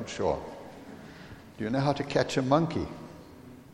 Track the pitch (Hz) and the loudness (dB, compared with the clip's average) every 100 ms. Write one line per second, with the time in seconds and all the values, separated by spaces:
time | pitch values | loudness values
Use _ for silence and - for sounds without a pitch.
0 | 113 - 92 71 - - - - - - | -8 -2 0 0 -4 -12 -14 -16 -16 -16
1 | - - - - - - 107 135 139 139 | -16 -16 -16 -16 -14 -6 0 2 4 2
2 | - 143 127 - 131 147 165 117 80 - | 2 2 4 2 6 6 6 0 -4 -6
3 | - - - - - - - | -14 -16 -18 -18 -18 -18 -20